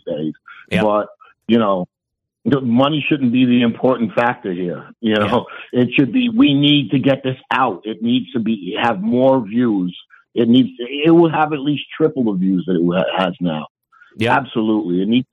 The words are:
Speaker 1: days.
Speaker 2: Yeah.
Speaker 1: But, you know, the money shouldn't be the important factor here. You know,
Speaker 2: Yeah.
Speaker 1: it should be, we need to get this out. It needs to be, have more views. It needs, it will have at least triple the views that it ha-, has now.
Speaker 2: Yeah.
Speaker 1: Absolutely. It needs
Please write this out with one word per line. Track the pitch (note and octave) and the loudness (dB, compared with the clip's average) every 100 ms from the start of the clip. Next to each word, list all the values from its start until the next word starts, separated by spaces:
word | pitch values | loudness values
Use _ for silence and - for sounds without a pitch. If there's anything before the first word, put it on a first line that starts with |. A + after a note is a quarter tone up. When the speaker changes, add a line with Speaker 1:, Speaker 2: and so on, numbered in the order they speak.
| - | -10
Speaker 1:
days. | D2+ D#2 - - - - | -6 -6 -8 -18 -20 -6
Speaker 2:
Yeah. | G#2 | 0
Speaker 1:
But, | G#2+ G#2 G2+ - - _ - | 2 0 -2 -10 -20 _ 0
you | A#2 | 2
know, | G#2+ F#2+ F2+ _ _ _ _ _ - | 2 0 -4 _ _ _ _ _ -2
the | C#3+ | -2
money | C3 A#2 C#3 D#3 - | 0 2 2 0 -2
shouldn't | D3+ B2+ | 0 0
be | B2 B2+ | 2 2
the | B2 | 4
important | A#2+ A2+ B2+ B2 A2 | 2 0 0 0 -2
factor | G#2 A#2+ B2 G#2 | 0 -2 -2 -6
here. | F2+ F2+ D2 - - | -6 -6 -8 -14 -6
You | A2+ G#2+ | -2 0
know, | G#2 A#2 - - - | 2 -2 -4 -16 -6
Speaker 2:
Yeah. | B2 | 0
Speaker 1:
it | B2 | 0
should | C3+ C3 | 2 0
be, | B2+ B2 | 0 0
we | A2 C#3+ | 2 4
need | C#3 C#3+ D3 C#3+ | 4 4 2 2
to | D3 | 0
get | C#3 C3+ | 0 0
this | C3 C3 _ | -2 -8 _
out. | A#2+ B2+ F2 G#2 | -2 0 -2 -8
It | A2+ | -6
needs | A2+ B2+ - | -2 -2 -2
to | A#2+ | -4
be, | A2 G#2+ F2+ G2+ | -2 -4 -4 -4
have | A#2 G2+ | -2 -2
more | G#2+ A#2+ C3 C3 G2+ | -2 2 2 2 0
views. | A2+ B2 G2+ F2+ F2+ - _ _ - | -2 0 0 -2 -8 -20 _ _ -2
It | A#2 | 4
needs, | B2 B2 - | 4 2 -4
it | A#2+ C#3+ D#3 | -12 -2 4
will | E3 E3 | 4 4
have | D#3 D3+ | 2 -2
at | D3+ | -2
least | C#3 C#3+ - - | -4 -4 -8 -2
triple | D#3 D3+ A2+ | -2 0 -2
the | |
views | F#2+ F#2+ F#2 D#2+ | 0 0 0 0
that | F2+ | 0
it | |
ha-, | F2 F2+ A#1 F2+ | 0 0 -2 -2
has | F#2 F2+ | -4 -2
now. | F2 D2+ D2 _ _ _ _ - | -6 -6 -10 _ _ _ _ -4
Speaker 2:
Yeah. | A2+ C#3+ | 0 0
Speaker 1:
Absolutely. | B2 B2 A2 G#2+ F2+ F2+ | -2 -4 0 0 0 -2
It | G2 | 0
needs | B2 C3 | 0 0